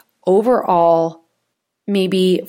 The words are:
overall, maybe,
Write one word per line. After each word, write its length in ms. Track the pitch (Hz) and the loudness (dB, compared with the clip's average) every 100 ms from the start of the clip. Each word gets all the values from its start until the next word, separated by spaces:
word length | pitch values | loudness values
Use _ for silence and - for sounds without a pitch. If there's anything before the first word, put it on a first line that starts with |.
| _ _ - | _ _ -2
overall, 1000 | 190 226 247 - 180 170 165 165 165 _ _ _ _ _ _ - | 0 2 0 0 2 2 2 0 -8 _ _ _ _ _ _ -6
maybe, 560 | 202 185 185 185 185 | -4 -2 0 0 0